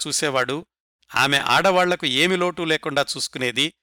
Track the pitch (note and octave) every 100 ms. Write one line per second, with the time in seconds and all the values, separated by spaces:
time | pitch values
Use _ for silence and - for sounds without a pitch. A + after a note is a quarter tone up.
0 | D#3 C3+ D3+ C3 B2 C#3+ F#3 _ _ _
1 | _ - C#3 C#3+ - C3+ F#3+ F3+ F3+ F3
2 | D3+ B2+ F3 F#3 F3+ E3+ E3 D#3 D#3 C#3+
3 | C#3 C3+ - C#3 B2+ A#2 D3+ -